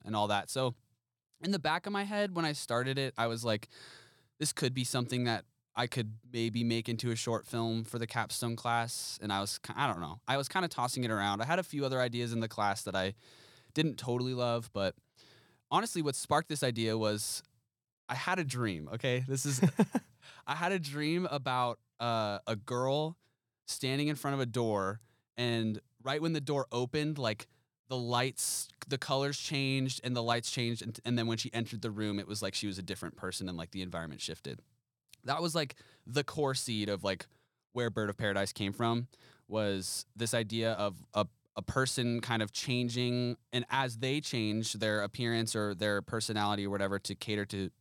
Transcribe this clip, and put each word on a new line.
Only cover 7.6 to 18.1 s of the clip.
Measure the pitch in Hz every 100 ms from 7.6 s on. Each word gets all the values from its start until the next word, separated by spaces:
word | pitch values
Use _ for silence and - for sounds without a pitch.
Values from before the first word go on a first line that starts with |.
| 113 113 110
for | 120
the | 113
capstone | 123 107 - 120 117
class." | 120 117 117 - - -
And | 104
I | 98
was | 101 -
ki-, | -
I | - 135
don't | 92
know. | 80 92 -
I | 135
was | 139
kinda | 185 170
tossing | - 120 131 123
it |
around. | 107 101 101
I | 117
had | 175
a |
few | 180 147 139
other | 131
ideas | 123 117 120
in | 117
the | 113
class | - 104 98
that | - 95
I | 95 98 - - - - -
didn't | - 160 110
totally | 127 120 127
love, | 127 123 117 117
but | 101 95 - _ _ - - - _ -
honestly, | 160 226 175
what | 147 131
sparked | - 151 160
this | 147
idea | 131 117 113 110
was | 107 107 - - - _ _ _ _ _
I | -